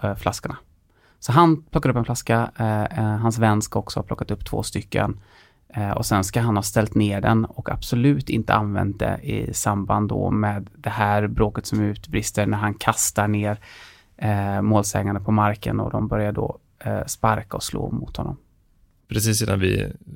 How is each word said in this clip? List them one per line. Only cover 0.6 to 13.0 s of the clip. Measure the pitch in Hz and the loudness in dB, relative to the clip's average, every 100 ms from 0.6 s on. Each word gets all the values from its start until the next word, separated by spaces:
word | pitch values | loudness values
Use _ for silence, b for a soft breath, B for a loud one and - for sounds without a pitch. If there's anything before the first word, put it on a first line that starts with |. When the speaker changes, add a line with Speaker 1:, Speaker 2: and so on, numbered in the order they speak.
| - _ _ _ _ _ | -18 _ _ _ _ _
Speaker 1:
Så | - | 2
han | 139 170 156 | 6 6 4
plockar | - 156 143 | 0 0 2
upp | 120 | 2
en | 117 | 0
flaska, | 120 - 117 120 - | -2 0 2 0 0
eh, | 110 107 | 0 0
eh, | 107 139 107 107 | -2 0 0 2
hans | 117 110 | 0 2
vän | 113 107 | 4 4
ska | - 107 | 0 -4
också | - - | -4 -6
ha | |
plockat | - - - | -6 -6 -4
upp | 104 - | -6 -4
två | 104 | -4
stycken. | 104 104 - 98 101 104 b b b b _ 110 | -4 -6 -4 -2 -2 -4 b b b b _ -4
Eh, | 101 | -2
och | - - | -2 0
sen | 104 | 0
ska | 92 120 | 2 0
han | 117 101 | 2 2
ha | |
ställt | 101 113 107 113 | 0 0 2 2
ner | 104 98 | 2 2
den | - 113 110 | 2 2 0
och | - - | -6 -6
absolut | - - 120 135 143 135 | -6 -2 2 4 2 0
inte | 113 110 | -2 2
använt | 107 104 98 98 98 | 2 2 0 -2 -2
det | 107 - | -2 -4
i | - 107 - | -4 -4 -4
samband | - 110 101 98 104 104 | -2 0 0 0 0 0
då | 104 95 | 0 0
med | 104 104 101 101 - | 2 0 -2 -8 -10
det | - | -6
här | 113 104 104 104 | 0 2 2 2
bråket | 117 107 - - | 2 0 -2 -2
som | 107 | 0
utbrister | 104 104 - 104 107 - 104 | 0 -2 -4 -4 -2 0 0
när | 104 | 0
han | 104 | -2
kastar | 104 - - | 0 0 0